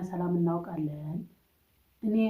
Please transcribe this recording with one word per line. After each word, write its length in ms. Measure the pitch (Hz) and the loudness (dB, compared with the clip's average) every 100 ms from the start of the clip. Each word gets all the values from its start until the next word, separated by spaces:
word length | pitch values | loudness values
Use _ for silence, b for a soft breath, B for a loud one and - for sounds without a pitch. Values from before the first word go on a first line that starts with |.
ሰላም 300 | 185 185 175 175 | -2 -2 0 4
እናውቃለን። 840 | 170 170 170 160 151 147 151 170 - _ _ _ _ _ _ - | 4 2 -2 -4 -4 -4 -6 -6 -8 _ _ _ _ _ _ -6
እኔ፣ 120 | 214 220 | 0 4